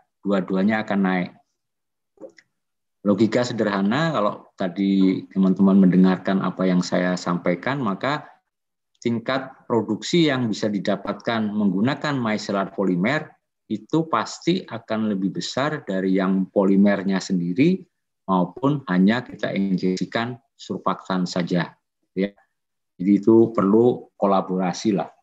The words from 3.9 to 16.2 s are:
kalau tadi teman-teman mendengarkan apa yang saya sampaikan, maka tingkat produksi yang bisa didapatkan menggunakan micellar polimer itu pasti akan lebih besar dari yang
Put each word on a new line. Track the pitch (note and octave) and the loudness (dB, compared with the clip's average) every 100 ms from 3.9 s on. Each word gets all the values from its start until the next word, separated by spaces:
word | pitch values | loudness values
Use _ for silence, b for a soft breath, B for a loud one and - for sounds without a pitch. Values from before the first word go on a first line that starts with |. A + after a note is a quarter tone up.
| B2+ E3 | 0 0
kalau | C3 G#2 G2+ - | 0 -2 -4 -12
tadi | - F#2+ F2 G2 G2 F#2+ F#2+ - | -8 -6 -2 0 4 4 2 -2
teman-teman | F#2+ F#2+ F#2 G2 G2 F#2 | 0 2 4 4 6 6
mendengarkan | F2+ F#2 F2+ - G2 | 6 4 4 0 -2
apa | F#2+ F#2 F#2 | -2 -2 0
yang | F2+ | 2
saya | F#2 F#2 F2+ F2+ | 0 0 0 -2
sampaikan, | - F2 F#2 F2 A#2+ C#3+ | -2 -2 -2 -2 -2 -4
maka | A2+ F#2+ C3 D3 - _ _ _ _ _ _ _ | -4 -4 -4 -6 -8 _ _ _ _ _ _ _
tingkat | A#2+ A#2 A#2 C3+ - - - | -4 -4 -2 -4 -6 -14 -4
produksi | A#2 G#2 G#2+ - F3 D#3 | -2 -2 -4 0 2 2
yang | C3 A#2+ | 2 -2
bisa | G2 A2 | -2 -4
didapatkan | G#2 F2 F#2+ G#2+ G2+ - A#2 G#2+ | -2 -2 -4 -4 -8 -4 -4 -2
menggunakan | G#2 G2+ F2+ A#2+ D3+ D3+ | 0 0 0 0 -2 -4
micellar | C#3 A2+ G#2+ - G2 F#2 | -2 -2 -4 -2 -4 -4
polimer | - F#2+ F2 G#2 D3+ D#3+ _ _ _ - | -2 -2 0 0 -2 -6 _ _ _ -10
itu | G#2+ - D#3+ E3 | -10 -4 -4 0
pasti | A#2 G#2 - - F3+ | -2 -4 -6 -2 -2
akan | - A2+ - A2 A2 | -4 -12 -6 -2 -2
lebih | G2 F#2+ E2+ | 0 -2 -4
besar | - - C#3+ D3+ | -6 -4 -2 -4
dari | - F#2+ F#2+ | -4 -2 0
yang | F#2+ | 2